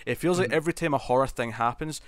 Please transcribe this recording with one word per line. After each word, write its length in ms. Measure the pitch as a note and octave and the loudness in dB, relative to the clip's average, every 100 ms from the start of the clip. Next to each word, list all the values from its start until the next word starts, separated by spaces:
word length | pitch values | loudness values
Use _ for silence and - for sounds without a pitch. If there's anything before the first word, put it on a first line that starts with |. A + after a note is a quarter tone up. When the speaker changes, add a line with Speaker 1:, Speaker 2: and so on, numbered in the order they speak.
| - | -6
Speaker 1:
It 100 | A#2+ | -2
feels 220 | E3 F3 | 0 2
like 100 | F#3+ | 2
Speaker 2:
Mm-hmm. 40 | |
Speaker 1:
every 220 | D#3 D#3 | 0 0
time 180 | - E3 | -2 0
a 40 | C3+ | 0
horror 280 | - B2+ C3+ | 2 2 2
thing 260 | - A#2 | -2 -4
happens, 480 | A2 A#2+ - D#3 D3+ | 0 -2 -2 -8 -10